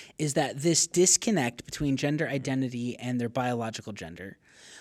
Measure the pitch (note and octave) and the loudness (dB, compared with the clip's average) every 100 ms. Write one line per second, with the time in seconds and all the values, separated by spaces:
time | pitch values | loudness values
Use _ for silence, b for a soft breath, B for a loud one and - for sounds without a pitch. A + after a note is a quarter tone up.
0 | B B D3+ D3 C#3 C3+ E3 D3+ - F3 | B B 0 2 0 0 2 4 4 4
1 | F#3 - - F#3+ A#2+ - - - D3 C3+ | 6 4 2 2 0 -4 -10 -4 0 2
2 | D3 D3+ D#3 C#3 C3+ C3+ C3 B2 A#2+ - | 0 0 -2 -2 -2 -2 -2 -4 -6 -4
3 | A#2+ B2 A#2+ C3 B2 A#2+ A2+ A2 A2 G#2 | -4 -2 -2 0 0 0 -4 -6 -10 -10
4 | E2 F2 F#2+ - B B B B | -10 -12 -14 -16 B B B B